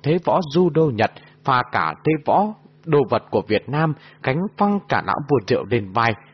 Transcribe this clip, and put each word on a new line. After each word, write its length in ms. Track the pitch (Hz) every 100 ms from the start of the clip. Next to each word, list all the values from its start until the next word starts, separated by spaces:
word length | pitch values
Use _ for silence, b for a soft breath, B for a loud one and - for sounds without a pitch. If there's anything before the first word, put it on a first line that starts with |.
thế 160 | 143 175 147
võ 140 | 151 160 156
judo 360 | 180 156 156
Nhật, 200 | 107 107 - B B
pha 180 | - 127 -
cả 220 | 110 80 78 147
thế 60 | 156 143
võ 280 | 143 214 214 _ _ 165
đồ 140 | 156 117
vật 140 | 113 -
của 100 | 107 98
Việt 220 | 104 -
Nam, 240 | 147 160 147 B B
gánh 160 | - 143 202 -
phăng 220 | 208 202 -
cả 140 | 110 87
lão 120 | - 143
vua 100 | 135 -
rượu 180 | 127 98
lên 220 | 117 98
vai 220 | 101 117 107 B